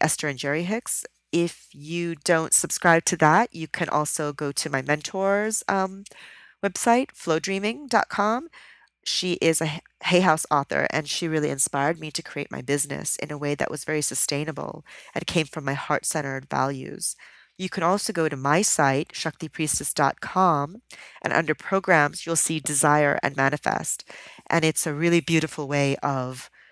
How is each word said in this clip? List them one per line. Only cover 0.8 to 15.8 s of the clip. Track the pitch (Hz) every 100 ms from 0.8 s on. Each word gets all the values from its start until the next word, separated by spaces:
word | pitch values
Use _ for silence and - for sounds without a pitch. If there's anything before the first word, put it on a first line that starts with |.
| - - - _ -
If | 170 170 - -
you | 143 147 170 170 160
don't | - 165 160
subscribe | - 180 - 175 165 -
to | 170
that, | 151 175 247
you | 170 160
can | - 170
also | 147 147 - 147
go | 139 147
to | - 147
my | 139
mentor's, | 135 151 - 190 196 202 220 214 -
um, | 196 190 196 202 - - - - -
website, | 196 - 240 240 277
flow | - 175 160
dreaming | 190 196 214 254 285
dot | 226 -
com. | - 208 240 330 - - - _ _ -
She | - 185
is | - 165 160
a | 156 156 _ _
Hay | - 180
House | 185 156 -
author, | 147 143 - -
and | 151 147
she | - 165
really | 156 147
inspired | 139 - 139 143 165
me | 156
to | -
create | - 147 -
my | 135
business | 131 143 143 143 - -
in | 147
a | 147
way | 147 147
that | -
was | 147
very | - 151
sustainable | - - - 143 151 147 - - - - - -
and | -
came | 170 147
from | 160 139
my |
heart-centered | 139